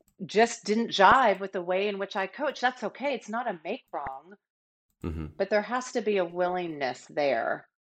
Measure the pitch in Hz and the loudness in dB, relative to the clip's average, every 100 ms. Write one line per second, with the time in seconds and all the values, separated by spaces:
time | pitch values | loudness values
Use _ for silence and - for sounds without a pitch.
0 | _ - 175 196 233 - - 214 233 - | _ -16 -2 4 4 2 -2 0 0 6
1 | 196 254 240 185 196 196 175 185 208 196 | 8 8 6 2 -2 -6 -2 0 0 -2
2 | 196 208 190 - 285 - 247 254 202 - | -6 -4 -6 -4 -6 -2 -2 -2 -6 -4
3 | 277 247 - 226 240 175 165 220 _ 165 | -4 -4 -6 -6 -6 -6 -8 -10 _ -10
4 | 139 135 165 202 _ _ _ _ _ _ | -8 -10 -16 -20 _ _ _ _ _ _
5 | 87 80 76 - 196 208 208 247 247 247 | -8 -6 -8 -4 0 2 0 -4 -4 -4
6 | 208 196 170 175 180 180 175 151 131 131 | 0 0 0 0 0 0 -4 -4 -4 -4
7 | - 156 143 113 - - - _ _ | -6 0 2 2 0 -4 -8 _ _